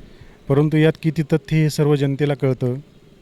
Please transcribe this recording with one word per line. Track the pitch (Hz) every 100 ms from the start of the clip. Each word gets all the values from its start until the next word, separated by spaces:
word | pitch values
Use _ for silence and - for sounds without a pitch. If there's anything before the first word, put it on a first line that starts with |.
| - - - - -
परंतु | 139 151 156
यात | 156 -
किती | 165 151
तथ्य | 151 160 - 156
हे | 151
सर्व | - 147 147
जनतेला | 139 135 147
कळतं. | 139 139 127 123 131 - - - -